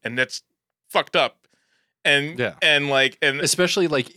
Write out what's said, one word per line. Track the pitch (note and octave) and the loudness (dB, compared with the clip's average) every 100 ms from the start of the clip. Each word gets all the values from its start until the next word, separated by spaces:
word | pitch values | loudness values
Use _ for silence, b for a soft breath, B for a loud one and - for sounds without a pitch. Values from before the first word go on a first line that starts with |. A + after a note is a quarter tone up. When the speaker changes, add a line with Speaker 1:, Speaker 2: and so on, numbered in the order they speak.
Speaker 1:
and | A2+ A#2+ | -8 -4
that's | B2+ - - _ _ _ - | -4 -6 -18 _ _ _ -6
fucked | G3+ - F3+ | -4 -2 0
up. | C3 - _ _ _ _ _ _ - | -2 -4 _ _ _ _ _ _ 0
And, | C#3+ D3 C3 | 0 0 -4
Speaker 2:
Yeah. | A2 - | -6 0
Speaker 1:
and, | D#3+ D3 C#3+ | 2 2 2
like, | C3+ C3 - | 2 0 0
and | D3 C#3 | -2 -2
Speaker 2:
Especially, | D3 - F3+ G3+ E3+ | -2 0 0 0 0
like, | C#3+ B2 | 0 -4